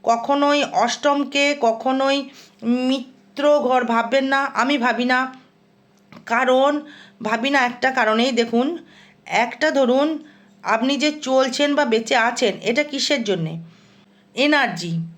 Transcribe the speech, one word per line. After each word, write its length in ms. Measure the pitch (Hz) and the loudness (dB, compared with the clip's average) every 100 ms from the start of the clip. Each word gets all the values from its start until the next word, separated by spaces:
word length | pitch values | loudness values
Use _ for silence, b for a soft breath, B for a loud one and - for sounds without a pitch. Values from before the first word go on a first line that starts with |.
কখনোই 580 | - 233 233 285 285 294 269 180 | 0 0 0 0 2 2 0 0
অষ্টমকে 600 | 233 - 285 285 277 277 285 285 | -2 0 0 0 0 0 0 2
কখনোই 580 | 233 226 262 262 269 277 269 B B B 233 247 254 | 0 0 -2 0 0 -2 -4 B B B -2 0 0
মিত্র 540 | 262 - - _ - 294 294 | -2 -6 -20 _ -2 2 2
ঘর 200 | 240 254 | 2 0
ভাববেন 400 | 254 233 226 269 | 2 -2 0 0
না। 160 | 269 277 277 | 0 0 -2
আমি 220 | - 254 285 | -2 0 0
ভাবি 280 | 240 226 247 | 0 0 0
না, 60 | 254 262 - - _ _ _ _ _ _ - - | 0 -2 -10 -20 _ _ _ _ _ _ -20 -4
কারণ 440 | 233 254 254 277 294 294 B B B | 0 2 4 4 0 -6 B B B
ভাবি 280 | 226 226 269 | -4 -2 0
না 80 | 277 247 | 2 0
একটা 180 | 240 262 | 0 -2
কারণেই। 420 | 254 214 220 254 | 2 2 2 2
দেখুন, 340 | 233 233 233 269 339 B B B B - | 0 0 0 0 -4 B B B B -4
একটা 420 | 196 240 - 311 | 0 0 0 0
ধরুন, 380 | 269 254 262 294 311 B B B _ | 2 2 2 0 -2 B B B _
আপনি 280 | 165 - 254 285 | -4 -2 0 0
যে 140 | 302 302 254 | -2 -2 0
চলছেন 420 | 262 262 262 285 | 0 0 0 0
বা 100 | 285 | 2
বেঁচে 320 | 262 220 226 254 | 2 0 2 0
আছেন, 360 | 226 240 226 180 | 0 0 -2 0
এটা 200 | - 240 | -2 -2
কিসের 380 | 294 269 - 285 | -2 -4 -2 -2
জন্যে? 280 | 202 180 160 165 165 B B B B B B | 0 -2 -4 -8 -14 B B B B B B
এনার্জি। 580 | - 285 294 247 165 170 165 165 | -2 2 2 0 -4 -6 -6 -6